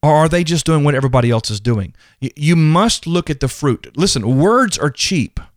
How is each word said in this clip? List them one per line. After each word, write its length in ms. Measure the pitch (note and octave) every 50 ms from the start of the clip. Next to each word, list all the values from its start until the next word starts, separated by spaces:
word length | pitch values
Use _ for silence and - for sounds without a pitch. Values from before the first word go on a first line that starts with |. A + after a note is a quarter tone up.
| -
Or 100 | D3+ D3+
are 160 | D3+ D#3+ D#3+
they 140 | E3 F3 F3
just 220 | D#3 F3 D#3+ -
doing 180 | - D#3+ D#3 C#3+
what 120 | D3 C#3+
everybody 360 | C3 C3+ C3 B2 C3 A#2+ A#2+
else 180 | A#2 A2+ - -
is 100 | A2 G#2
doing?" 360 | G#2 B2 A#2+ G#2+ F#2+ E2 - _ _ _ _ _
Y-, 80 | C3+ C3+ _
you 200 | - D3 D#3 F3
must 520 | E3 D#3 D3+ D#3+ F3 G#3 A3+ - - -
look 220 | E3 E3 F3 E3+ -
at 100 | D3+ C3+
the 80 | -
fruit. 440 | C3 - - - C#3+ A#2 - - - _
Listen, 400 | C#3 F3 G3 - C3+ G2+ A2+ C3 C3
words 380 | D3+ G3+ A3+ B3+ C4 G#3 -
are 140 | - - D3
cheap 480 | B2+ - - - G3 E3 A2 - _ - - - _